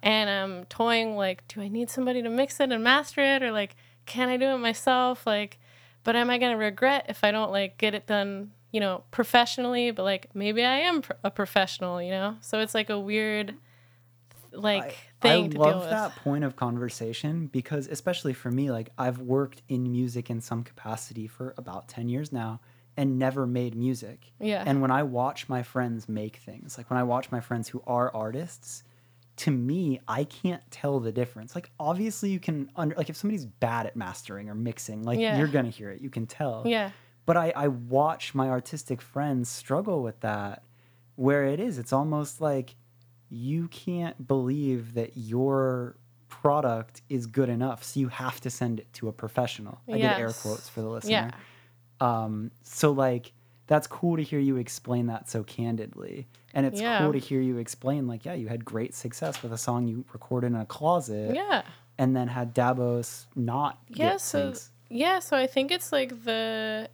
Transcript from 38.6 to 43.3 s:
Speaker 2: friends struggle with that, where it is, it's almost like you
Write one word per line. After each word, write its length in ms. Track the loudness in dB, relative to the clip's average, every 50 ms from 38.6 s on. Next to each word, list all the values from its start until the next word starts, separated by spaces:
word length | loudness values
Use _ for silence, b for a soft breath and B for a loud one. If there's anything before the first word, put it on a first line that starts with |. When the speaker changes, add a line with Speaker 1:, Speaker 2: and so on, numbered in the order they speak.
| -2 -4 -10 -10 -6 -6 -6 -6
Speaker 2:
friends 460 | -8 -8 -6 -4 -2 0 0 0 -2 -2
struggle 560 | -6 -10 -2 0 0 0 2 0 0 0 -2
with 160 | -4 -4 -4
that, 440 | -2 -2 -2 -2 -4 -6 -8 -12 -16 b b b b b b b b b _
where 300 | 2 4 6 6 6 4
it 160 | 2 2 0
is, 160 | 0 -2 -2 -4
it's 140 | -2 2 2
almost 480 | 2 4 2 0 0 -2 -4 -4 -2
like 340 | 0 0 0 0 -2 -4 -12 -20 _ _ _ _ _ _ _ _ _
you 400 | _